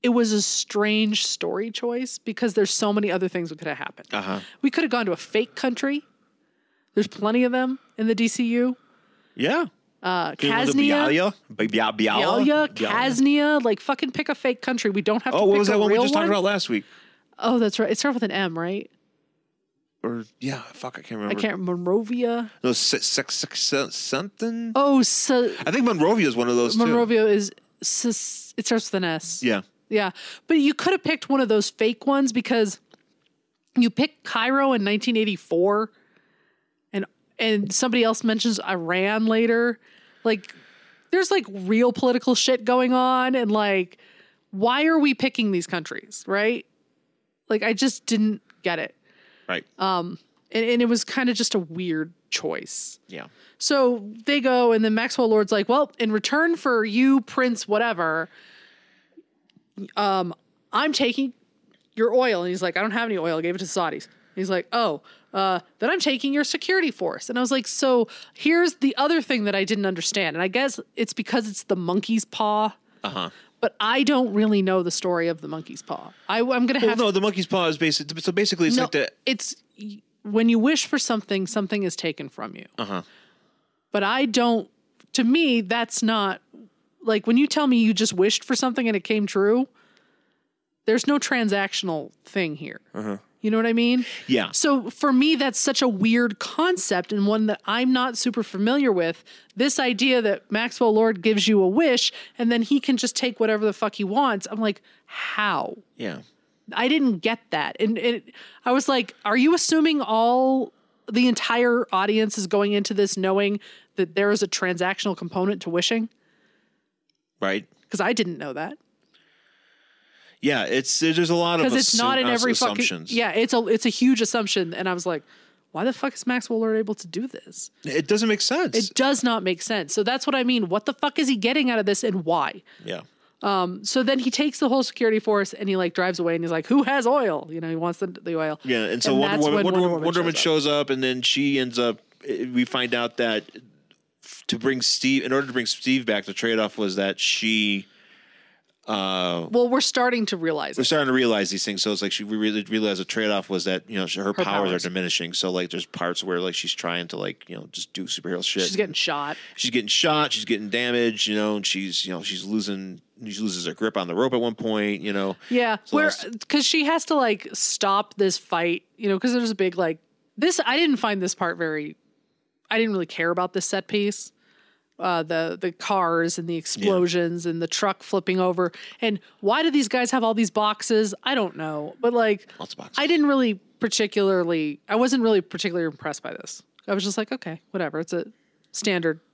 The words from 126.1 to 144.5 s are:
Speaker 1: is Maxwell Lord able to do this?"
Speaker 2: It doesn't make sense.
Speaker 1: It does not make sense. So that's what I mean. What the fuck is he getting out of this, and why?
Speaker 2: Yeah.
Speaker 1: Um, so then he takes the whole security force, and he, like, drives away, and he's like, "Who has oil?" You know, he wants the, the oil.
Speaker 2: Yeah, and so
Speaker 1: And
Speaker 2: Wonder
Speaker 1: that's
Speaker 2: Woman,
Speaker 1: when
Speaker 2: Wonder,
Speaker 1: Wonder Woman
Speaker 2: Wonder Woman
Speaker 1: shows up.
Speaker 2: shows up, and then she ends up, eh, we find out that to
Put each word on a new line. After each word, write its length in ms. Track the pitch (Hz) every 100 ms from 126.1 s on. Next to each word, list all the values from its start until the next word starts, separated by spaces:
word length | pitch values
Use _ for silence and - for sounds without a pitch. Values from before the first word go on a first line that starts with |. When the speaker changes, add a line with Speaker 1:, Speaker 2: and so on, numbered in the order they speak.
Speaker 1:
is 120 | - -
Maxwell 340 | 247 - 226
Lord 180 | 220 220
able 160 | 208
to 120 | 214 175
do 200 | 165 247
this?" 440 | - - - - _
Speaker 2:
It 220 | 151 143 156
doesn't 180 | 208 226
make 120 | 208
sense. 340 | - 294 359
Speaker 1:
It 200 | 226 202
does 280 | - 262 285
not 200 | 254 226
make 180 | 185 175
sense. 320 | - 214 143
So 100 | -
that's 240 | 208 262 -
what 80 |
I 80 | 269
mean. 260 | 247 247 190
What 160 | 196 247
the 80 |
fuck 240 | - - -
is 100 | 269
he 80 | 240
getting 320 | 226 277 254
out 80 | 226
of 60 |
this, 180 | 202 196
and 220 | 247 190
why? 380 | 160 165 139 190 _ -
Speaker 2:
Yeah. 200 | - 87 - _ _ _
Speaker 1:
Um, 420 | 202 196 180 185
so 180 | 208 262
then 160 | 247 269
he 120 | 254
takes 300 | - 302 -
the 80 | 269
whole 120 | 269
security 360 | 247 - 233 220
force, 340 | 214 208 196
and 160 | - 196
he, 80 | 190
like, 160 | 175
drives 260 | 170 180 185
away, 180 | 170 165
and 60 |
he's 80 | 170
like, 160 | 165 156
"Who 160 | 285
has 220 | 277 277 233
oil?" 400 | 285 226 151 156
You 80 | 165
know, 80 | 165
he 80 | 165
wants 220 | 170 170
the, 80 | 190
the 320 | 180 170 160
oil. 200 | 156 151
Speaker 2:
Yeah, 200 | 131 120
and 180 | 107 117
so 80 | -
Speaker 1:
And 80 | -
Speaker 2:
Wonder 160 | 147 -
Speaker 1:
that's 80 |
Speaker 2:
Woman, 120 | - 208
Speaker 1:
when 80 |
Speaker 2:
Wonder, 160 | 185 185
Speaker 1:
Wonder 80 | 180
Woman 140 | 170 160
Speaker 2:
Wonder 140 | 170
Woman 140 | 170 156
Speaker 1:
shows 300 | 175 156 147
up. 200 | 147 143
Speaker 2:
shows 0 |
up, 20 |
and 120 | 131
then 160 | 131 127
she 380 | 120 - 143 139
ends 200 | 127 120
up, 200 | 120 107 _ _ 139
eh, 200 | 117 127
we 180 | 123
find 300 | 123 135 123
out 240 | 120 120 -
that 260 | 117 107 - 117 123 _ _ _ _ _ - -
to 100 | -